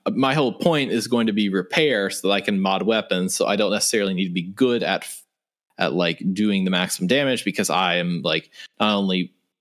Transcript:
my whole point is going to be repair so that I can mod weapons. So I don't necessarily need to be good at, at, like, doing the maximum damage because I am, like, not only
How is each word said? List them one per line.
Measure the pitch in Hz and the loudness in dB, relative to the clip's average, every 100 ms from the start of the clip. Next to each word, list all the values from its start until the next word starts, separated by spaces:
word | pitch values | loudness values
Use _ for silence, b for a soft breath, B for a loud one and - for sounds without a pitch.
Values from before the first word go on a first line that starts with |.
| - | -8
my | 107 131 | -2 0
whole | 147 131 | 2 0
point | 98 180 156 135 | 0 2 2 0
is | 110 104 | -2 0
going | 120 113 | 0 0
to | |
be | 104 104 | 0 0
repair | 95 90 - 151 113 98 | 0 0 0 2 2 -2
so | - 95 | -2 0
that | |
I | - | 0
can | 104 98 | 0 0
mod | 95 95 | 2 0
weapons. | 95 110 - 92 92 | 2 0 0 -2 -2
So | - - | 0 0
I | 101 | 2
don't | 104 | 0
necessarily | 101 - 110 98 | 0 0 0 0
need | 92 95 | 0 -2
to | |
be | 87 | -4
good | 90 101 127 120 | -6 0 2 2
at, | 87 92 - - - _ _ _ _ - | 0 -2 -4 -16 -20 _ _ _ _ -4
at, | 90 | -2
like, | 80 85 82 95 | 0 0 -2 -2
doing | 95 107 98 92 | 0 0 2 0
the | |
maximum | 92 92 - 90 | 0 -2 -2 0
damage | 131 139 120 - | 2 2 0 -2
because | - 98 | -2 0
I | 82 92 | 0 2
am, | 87 87 87 | 0 0 -2
like, | 85 80 - B B - | -2 -2 -4 B B -4
not | 107 | 0
only | 101 98 92 90 - _ _ | 0 0 0 -2 -8 _ _